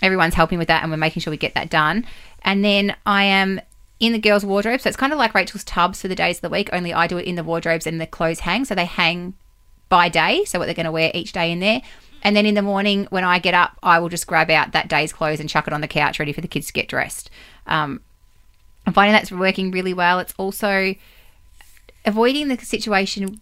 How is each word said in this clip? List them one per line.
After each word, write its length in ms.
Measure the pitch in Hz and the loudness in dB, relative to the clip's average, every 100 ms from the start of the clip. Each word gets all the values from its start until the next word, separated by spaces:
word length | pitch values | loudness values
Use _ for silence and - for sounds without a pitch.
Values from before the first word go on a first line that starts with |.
everyone's 320 | 190 185 165 - | 0 2 2 4
helping 220 | 165 170 | 2 2
with 80 | 165 | 2
that 160 | 160 | 2
and 80 | 165 | 0
we're 60 | 156 | -2
making 240 | 156 - | -2 -2
sure 100 | - | -6
we 60 | 156 | -4
get 160 | 135 - | -4 -4
that 140 | 160 | -2
done. 360 | 160 156 202 - - - - | 2 2 0 -4 -10 -18 -6
And 240 | 185 196 208 | 0 2 2
then 300 | 202 202 - 208 | 2 0 -2 2
I 180 | 196 | 4
am 380 | 196 196 196 190 - - - - | 4 4 2 -2 -8 -20 -20 -2
in 100 | 226 | 0
the 80 | 226 | 2
girls' 240 | 214 208 196 | 4 4 2
wardrobe. 360 | 202 214 254 | 0 0 -2
So 80 | - | -2
it's 80 | - | -2
kind 160 | 269 | -2
of 40 | 302 | 0
like 160 | 226 | 0
Rachel's 300 | 196 185 208 | 0 -2 -6
tubs 380 | - 185 175 - | -6 0 0 -2
for 80 | 185 | -6
the 60 | 185 | -2
days 220 | 170 175 | -2 -2
of 40 | |
the 80 | 170 | -4
week, 200 | 180 202 | -4 -2
only 200 | 180 175 | -4 -2
I 140 | 165 170 | -2 -2
do 100 | 180 | -2
it 80 | 175 | -4
in 100 | 175 | -6
the 100 | 160 | -4
wardrobes 420 | 165 170 165 160 | -2 -2 -2 -2
and 120 | 165 | -6
the 60 | 160 | -6
clothes 360 | - 165 165 | -2 -2 -2
hang. 240 | 170 202 277 | -2 -2 -2
So 100 | 190 | -2
they 100 | 175 | -2
hang 480 | - 165 175 180 - _ _ _ - - | 0 0 -2 -8 -14 _ _ _ -14 2
by 220 | 185 175 | 4 4
day, 340 | 165 170 311 - | 4 2 2 0
so 140 | 180 | -2
what 60 | 165 | -4
they're 100 | 165 | -4
gonna 160 | 165 | -4
wear 200 | 160 160 | 0 0
each 180 | 175 165 | -2 -6
day 180 | 185 170 | -4 -2
in 80 | 175 | 0
there. 220 | 202 247 - - - - | 0 0 -4 -20 -20 -4
And 120 | 208 208 | 0 4
then 100 | 214 | 4
in 100 | 208 | 2
the 60 | |
morning 460 | 202 196 202 202 196 | 0 0 2 0 -2
when 140 | 190 | -2
I 160 | 180 180 | 2 2
get 140 | 180 | 4
up, 240 | 175 - - | 4 2 2
I 180 | 175 170 | 4 4
will 100 | 170 | 2
just 180 | 170 - | -6 0
grab 220 | 165 160 | 2 4
out 220 | 156 - | 4 2
that 160 | 160 - | -2 0
day's 240 | 151 151 | -2 -2
clothes 260 | - 156 151 | -2 -4 -4
and 80 | 151 | -2
chuck 160 | 156 156 | -2 -2
it 80 | |
on 60 | 151 | -4
the 60 | 151 | -4
couch 320 | 151 147 - | 0 0 -2
ready 140 | 156 | -6
for 80 | 151 | -6
the 60 | 170 | -6
kids 200 | 170 - | -6 -6
to 60 | |
get 160 | 135 - | -6 -4
dressed. 400 | 135 - - - - - - - | -4 -4 -8 -16 -20 -20 -12 -4
Um, 340 | 156 147 - _ _ _ _ _ _ - _ 190 | -2 -2 -8 _ _ _ _ _ _ -20 _ 0
I'm 80 | |
finding 200 | 196 202 | 4 6
that's 180 | 214 - | 4 2
working 400 | 185 190 190 185 | -2 0 0 -2
really 220 | 185 185 | -2 -2
well. 260 | 180 175 180 | 2 2 2
It's 140 | 180 - | -2 -6
also 560 | 190 - 208 196 190 190 - - - - - - - - - - - | -8 -4 0 0 0 -4 -12 -20 -20 -20 -20 -20 -20 -20 -20 -6 -2
avoiding 420 | 214 240 285 285 | 2 2 2 -2
the 80 | 247 | -4
situation 800 | - - 220 196 196 196 190 - | -4 -6 0 0 0 -4 -6 -6